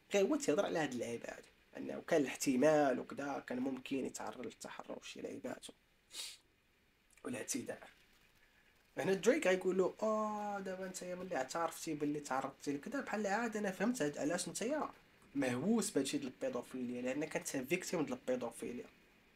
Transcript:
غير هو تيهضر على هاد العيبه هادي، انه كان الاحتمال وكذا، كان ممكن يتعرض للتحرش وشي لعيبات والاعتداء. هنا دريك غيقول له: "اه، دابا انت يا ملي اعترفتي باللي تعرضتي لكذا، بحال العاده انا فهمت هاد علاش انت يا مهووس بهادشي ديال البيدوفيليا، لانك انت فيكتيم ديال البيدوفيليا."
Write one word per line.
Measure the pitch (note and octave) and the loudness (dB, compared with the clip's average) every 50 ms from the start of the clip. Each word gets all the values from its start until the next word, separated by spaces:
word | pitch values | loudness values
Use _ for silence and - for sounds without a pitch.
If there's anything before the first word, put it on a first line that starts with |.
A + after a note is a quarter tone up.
| _ - - | _ 0 4
غير | G3+ G3 | 4 4
هو | A#3+ D#4 | 4 4
تيهضر | - - - D3 G3+ F#3+ | 2 2 4 4 4 2
على | F3 F3+ E3 | 2 2 0
هاد | D3+ C3 B2 | 0 0 -2
العيبه | A#2 A2 A#2 A#2+ A2+ - - | -2 -4 -4 -4 -6 -6 -8
هادي، | - - - - - _ _ _ - | -10 -10 -12 -18 -20 _ _ _ -10
انه | C3+ C3+ C3+ C#3 - - - | -8 -6 -6 -6 -6 0 4
كان | F3 D#3 | 4 4
الاحتمال | C3+ B2 - - - C#3+ B2+ B2 C#3+ D#3 D#3 D3 D3 C3+ B2+ B2+ | 4 4 0 0 2 2 4 6 8 8 8 8 6 6 4 2
وكذا، | B2+ - - B2+ C#3 C#3+ C3+ C3+ - | -2 -6 -6 -6 -4 -4 -4 -4 -4
كان | - B2+ B2+ | -4 -4 -2
ممكن | B2+ C#3 C3 B2+ - - C#3 | -2 -2 -2 -4 -4 -4 -2
يتعرض | C3 - B2 - - G#2 G#2+ A2 B2+ B2 | -2 -2 -4 -6 -6 -8 -8 -8 -8 -10
للتحرش | A2+ - - - - - - - - A#2 - | -10 -10 -10 -12 -12 -10 -10 -10 -10 -10 -10
وشي | - - - - | -10 -12 -10 -8
لعيبات | - - - - - - - - - - - _ _ _ _ _ _ _ - - - - - - _ _ _ _ _ _ _ _ _ _ _ _ _ _ _ - - | -8 -8 -8 -6 -6 -8 -8 -8 -12 -16 -18 _ _ _ _ _ _ _ -12 -10 -10 -10 -12 -16 _ _ _ _ _ _ _ _ _ _ _ _ _ _ _ -12 -8
والاعتداء. | - A#2+ G#2+ - - - C4 - - - - - - - - _ _ _ _ _ _ _ _ _ _ _ _ _ _ _ _ _ _ _ C3 | -6 -6 -6 -4 -4 -4 -4 -4 -6 -8 -8 -12 -18 -20 -20 _ _ _ _ _ _ _ _ _ _ _ _ _ _ _ _ _ _ _ 0
هنا | C3+ F3+ G3 | 2 2 2
دريك | F3+ E3+ A3 D4+ D#4 - | 4 6 6 6 6 6
غيقول | F#3 F#3 F#3 - F#3 F3+ F#3+ | 4 4 4 4 4 4 4
له: | F3+ E3+ - - | 4 2 2 0
"اه، | G#3+ A3 G#3+ G#3+ G#3+ G#3+ G#3 G#3 G#3 G#3 G3+ G3 | 0 2 2 2 0 -2 -2 -4 -4 -4 -4 -4
دابا | G3 F#3+ F#3 F#3 F#3+ | -4 -6 -6 -6 -6
انت | F#3 F#3 - | -8 -8 -8
يا | F#3 F3+ F3+ | -8 -6 -6
ملي | F3+ F3+ F#3 E3+ | -6 -6 -4 -2
اعترفتي | C3 C3 - - E3+ E3 E3 - - - E3 D#3 | -2 -2 -2 0 0 0 -2 -2 -4 -4 -4 -2
باللي | D3 D3 D3 D3 D3 | 0 0 0 0 -2
تعرضتي | C#3+ - C3 C3 C3+ C3 - - - D3 | -2 0 0 0 0 -2 -6 -6 -4 -4
لكذا، | C#3 C#3+ - G#3+ C#4+ C4+ | -4 -4 -4 -4 -4 -4
بحال | - - G#3 G#3+ | -2 -2 -2 -2
العاده | G#3 F#3+ G3 A3+ A#3+ A3+ A3 G#3 | 0 0 0 0 0 0 -2 -2
انا | G#3 F#3+ | -2 -2
فهمت | F#3 - F#3+ A#3+ B3 - | 0 2 2 2 2 2
هاد | D3 D3 D3 - | 2 0 0 0
علاش | C#3 D3+ E3+ F3+ - E3+ | 0 0 0 0 -2 -4
انت | E3 - | -4 -2
يا | G3+ B3 D#4 D4 - - - - - - - - - - - | -2 0 0 0 -2 -4 -6 -12 -20 -20 -20 -20 -18 -6 -2
مهووس | C#3+ C3+ B2 B2 B2+ D#3 G#3 A#3+ A3 - - | 0 0 2 0 2 4 4 4 4 2 2
بهادشي | - D3 C3 - D#3 C3+ | 2 2 2 2 0 -2
ديال | B2+ B2 - - | -2 -6 -6 -4
البيدوفيليا، | C#3 C3 A#2+ B2 - - - C3 B2 A#2+ B2 B2 | -4 -2 -2 -4 -4 -6 -6 -4 -4 -4 -4 -2
لانك | B2 B2+ C3 D3 D#3 D3+ - | -2 -2 0 0 -2 -2 -2
انت | E3+ - - | -4 -4 -2
فيكتيم | - C#3 B2 - F3 F3 - - F#3 E3+ | -4 -4 0 0 0 0 0 0 0 0
ديال | C#3+ - - - | 0 0 -2 -2
البيدوفيليا." | - B2+ B2+ B2 B2 A#2 - - - B2 A#2+ B2 - - - - - _ _ _ _ _ _ | 0 0 0 0 -2 -4 -6 -6 -8 -6 -6 -8 -10 -12 -18 -20 -20 _ _ _ _ _ _